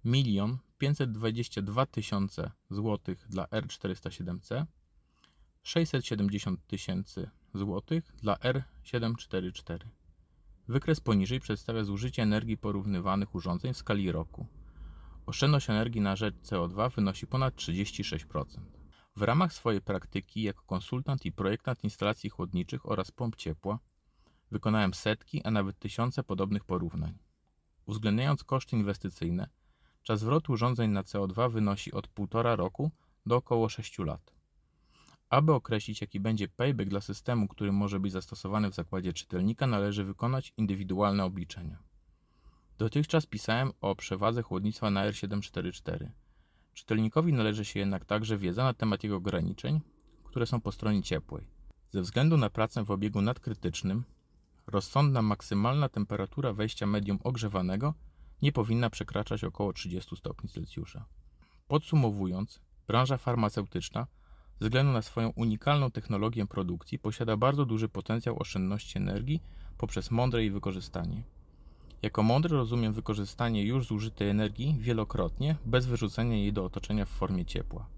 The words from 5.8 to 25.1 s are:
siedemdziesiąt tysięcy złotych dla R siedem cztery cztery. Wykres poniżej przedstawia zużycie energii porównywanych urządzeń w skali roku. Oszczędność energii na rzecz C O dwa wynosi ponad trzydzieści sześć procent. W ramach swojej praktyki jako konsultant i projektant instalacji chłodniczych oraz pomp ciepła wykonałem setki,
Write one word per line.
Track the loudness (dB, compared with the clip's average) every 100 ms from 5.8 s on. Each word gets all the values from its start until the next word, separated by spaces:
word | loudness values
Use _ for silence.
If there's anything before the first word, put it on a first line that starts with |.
| 4 2 0
siedemdziesiąt | 2 2 2 -2 -4 -4
tysięcy | -6 -2 -4 -4 -6 -8 _ _
złotych | -4 -2 -4 -2 -2 -2 -4
dla | 0 2
R | 2 0 -4 -16
siedem | -4 -2 0 -2
cztery | -2 -2 -2
cztery. | -8 -8 -8 -8 _ -20 -20 _ _ -20 -18 -2
Wykres | -2 2 0
poniżej | 4 4 4 -2
przedstawia | -2 -4 -2 -2
zużycie | -2 -2 -2 0
energii | 2 2 0 -4
porównywanych | -2 -2 -2 -2 0 0 0 -2
urządzeń | -2 -2 -2
w | -6
skali | 0 0 2
roku. | -2 -4 -10 -14 -14 -20 -16 -16 -16 -18 -14 -8
Oszczędność | 0 4 4 4
energii | 2 2 2
na | 2 2
rzecz | -2 -4
C | -4 0
O | 0
dwa | 0 0
wynosi | 2 0 0 -4
ponad | 0 0 -2
trzydzieści | -4 -2 -2 -4
sześć | -4 -6 -4
procent. | -6 -6 -10 -16 -18 -20 -20 _ -2
W |
ramach | 2 4 2
swojej | 0 0 0
praktyki | 0 -4 -2 -6 -6 -4
jako | -2 -4
konsultant | -6 -6 -4 -4 -2 -2 -4
i |
projektant | -2 -2 -2 -4 -4
instalacji | -4 -2 -2 0 -6
chłodniczych | -6 -4 -2 -2 -6 -4
oraz | -2 -4
pomp | -4 -6 -4
ciepła | -6 -4 -4 -6 _ _ _ _ _ _ _
wykonałem | -2 2 4 2
setki, | 2 -2